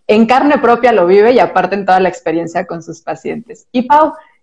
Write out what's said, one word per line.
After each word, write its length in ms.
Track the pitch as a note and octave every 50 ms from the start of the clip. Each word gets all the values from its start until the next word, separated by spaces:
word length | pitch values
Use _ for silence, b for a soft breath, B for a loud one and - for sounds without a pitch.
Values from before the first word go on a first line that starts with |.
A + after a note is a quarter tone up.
| _
en 180 | - G#3+ A3 A3+
carne 320 | A3+ - B3+ C#4 C#4+ D4
propia, 340 | - B3+ A#3+ A#3+ A#3 B3+ A#3+
lo 140 | A3+ F#3+ F3
vive 260 | F3 G3 G3+ G#3+ A#3+ C4
y 40 | A3
aparte 360 | F3 E3+ - F#3 F3+ F3+ G3
en 100 | G3+ G3
toda 140 | F#3+ F#3 F#3
la 100 | F#3 F3+
experiencia 560 | F3+ - - E3+ D#3+ E3+ E3 E3 - F3+ F#3
con 160 | - E3+ E3
sus 200 | D#3+ E3+ D#3+ -
pacientes. 680 | _ D#3+ D#3 - - E3+ - A3+ - - - - _ _
Y 120 | - B3+ A#3+
Pau, 300 | B3+ D4 D4+ D#4 D4+ B B B B B B